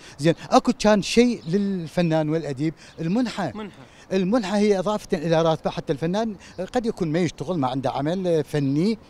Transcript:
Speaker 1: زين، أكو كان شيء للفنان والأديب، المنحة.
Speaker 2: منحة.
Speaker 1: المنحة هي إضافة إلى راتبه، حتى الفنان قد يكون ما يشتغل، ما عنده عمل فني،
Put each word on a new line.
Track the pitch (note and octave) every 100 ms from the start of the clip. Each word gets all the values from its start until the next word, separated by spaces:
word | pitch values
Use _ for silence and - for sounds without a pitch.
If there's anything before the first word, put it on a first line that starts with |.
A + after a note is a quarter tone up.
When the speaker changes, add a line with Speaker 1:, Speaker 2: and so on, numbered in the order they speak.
| - -
Speaker 1:
زين، | D#3 - -
أكو | B3+ - -
كان | G#3 G#3
شيء | - A3+ B3 A3 E3
للفنان | G3 G3 F#3+ E3 - E3+ D#3+ D3+
والأديب، | D#3+ D3 C3 D#3 D#3+ - -
المنحة. | E3 A3 A#3 - D#3+ G3+
Speaker 2:
منحة. | G#3 - B2+ - -
Speaker 1:
المنحة | F#3+ F3+ B3 F#3 G#3
هي | G#3 F#3+
إضافة | F3+ G#3 - D3
إلى | D#3+ D#3+
راتبه، | E3 D#3 F3+
حتى | E3 -
الفنان | C#3+ E3 G3 A3+ F#3 - - F3+
قد | B3+ A3+
يكون | - E3+
ما | D#3+
يشتغل، | E3 - C#3 F3+
ما | C3
عنده | C3 B2+
عمل | B2 C#3+ F#3+ F3+ D#3+
فني، | - D3+ C#3 C#3+ G3 G#3+ -